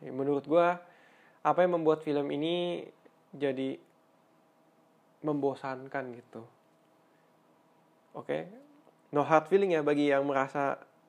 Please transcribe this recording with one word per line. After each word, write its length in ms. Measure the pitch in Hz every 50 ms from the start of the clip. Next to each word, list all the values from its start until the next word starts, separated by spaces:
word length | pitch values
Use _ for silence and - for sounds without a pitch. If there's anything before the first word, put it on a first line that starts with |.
| 151
Menurut 400 | 147 131 131 135 139 147 139 135
gua, 340 | 147 151 170 175 175 180 175 - - - - - - - - - - _ _
apa 240 | - 151 147 160 180
yang 160 | 180 175 170
membuat 240 | 160 156 156 156 156
film 240 | 156 147 143 143 143
ini 560 | 147 143 151 165 170 175 175 175 175 170 - - - _ - - _ _ _ _ -
jadi 440 | 139 143 139 131 131 135 135 135 - - _ _ _ _ _ _ _ _ _ _ _ _ _ _ _ _ _ _ _ _ _ _ _ _ _ _ _ -
membosankan 800 | 151 147 147 139 139 135 - - 135 131 127 131 135 - 139 131 127 120
gitu? 280 | 120 120 _ - 110 117 117 - _ _ _ _ _ _ _ _ _ _ _ _ _ _ _ _ _ _ _ _ _ _ _ _ _ _ _ _ _ _ _ -
Oke. 320 | - 156 - 143 151 160 175 208 254 285 - - - - - _ _ _ _
No 140 | - 147 143
hard 240 | 131 160 156 156 -
feeling 260 | 190 196 196 190 170
ya 60 | 156
bagi 320 | 147 147 151 143 147 143 139
yang 100 | 139 139
merasa 540 | 143 139 135 135 139 - 147 139 139 - - - - _ _ _